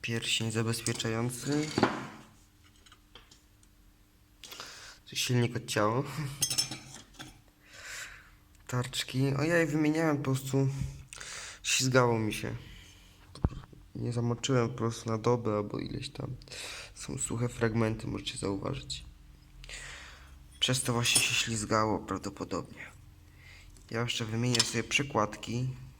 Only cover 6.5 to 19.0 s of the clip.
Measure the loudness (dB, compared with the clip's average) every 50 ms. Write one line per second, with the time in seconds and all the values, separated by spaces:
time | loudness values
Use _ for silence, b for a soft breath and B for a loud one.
6.5 | 0 -2 -2 -2 -6 -12 -12 -16 -18 -18 -18 -20 -18 -18 -18 -18 -18 -20 _ -20
7.5 | _ B B B B B B B B B B B B B B B B B B -20
8.5 | -20 -20 -10 -4 -2 -2 -2 0 -2 -4 -4 -2 0 2 2 2 4 2 2 4
9.5 | 6 6 4 4 4 4 4 4 4 4 4 4 4 4 2 2 2 2 0 2
10.5 | 4 4 4 4 B B B B B B B -16 B B B B B B B B
11.5 | B B B 0 0 2 2 6 8 8 8 8 6 4 2 0 0 -2 -4 -6
12.5 | -6 -8 B B B B B B B B B B B B B B B 0 0 0
13.5 | 0 -4 -14 -16 -20 -20 -20 -14 -8 -6 -4 -2 -2 0 0 0 0 0 0 2
14.5 | 4 4 4 2 0 0 -2 -2 -2 -2 -2 -2 -2 2 4 4 4 4 2 0
15.5 | 0 0 0 -2 -4 -4 -4 -4 -6 -6 -8 -8 -8 -8 -8 -8 -8 -10 -12 B
16.5 | B B B B B B B B B -12 -8 -8 -6 -6 -4 -4 -2 -2 -2 -4
17.5 | 0 0 0 2 4 4 2 2 2 -2 -4 -4 -6 -4 -6 -6 -6 -4 -2 -2
18.5 | -2 -2 -2 -4 -4 -4 -6 -8 -10 -10